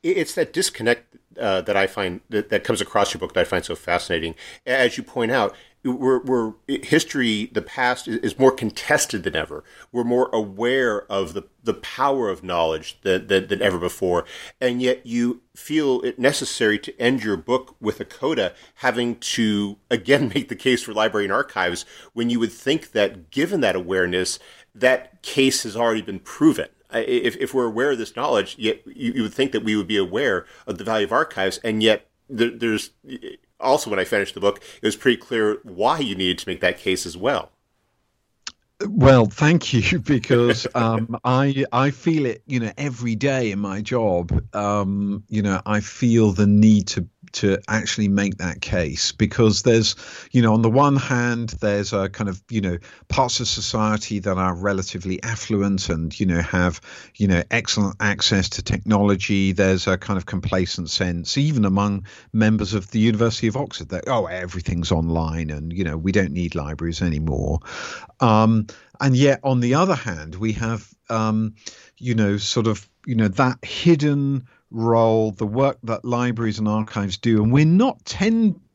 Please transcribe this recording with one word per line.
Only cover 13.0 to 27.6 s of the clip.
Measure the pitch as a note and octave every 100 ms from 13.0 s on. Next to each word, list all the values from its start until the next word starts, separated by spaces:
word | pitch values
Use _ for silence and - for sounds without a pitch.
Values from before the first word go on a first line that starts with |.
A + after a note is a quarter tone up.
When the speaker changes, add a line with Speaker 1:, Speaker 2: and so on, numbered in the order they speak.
Speaker 1:
than, | G2 F#2 -
than, | F#2+ G2
than | G2+
ever | G#2 F2+
before. | E2+ - F#2 F2 - - - _
And | B2+ B2
yet | B2+ B2+ A#2
you | A#2 A#2+ A#2+ _ -
feel | - D#3 D3 B2+
it | B2 -
necessary | B2+ C#3+ B2+ - A2 G#2
to | - -
end | A#2 C3
your | A2 F#2+
book | D#2+ B2+ B2+ _
with | G#2 -
a | -
coda | - C3+ C#3+ F#2 - - _
having | B2+ A#2 A#2+ A#2
to, | - - A2 G#2 G2+ G2+ _
again, | A#2+ - C#3+ C3
<laughs> |
make | G2 A#2+
the | A#2
case | C3 B2
for | -
library | G#2+ A2 G#2 G2+
and |
archives | G#2 C#3 G2+ F2+ F2 - - -
when | A2+ A#2
you | A#2+
would | A2+
think | - - D#3 -
that, | A2 G2 E2 D#2+
given | C3+ E3+ G3
that | A2+ F#2
awareness, | F2 F#2+ F2+ F2+ F2+ - - - _
that | - B2 B2+ - _
case | - - C3+ C3+
has | A2+ G#2
already | A#2 A2
been | G2+ G2
proven. | - - D#3 - D#2 _ _
I, | A#2
if, | A2 B2 A#2+ -
if | B2+
we're | C3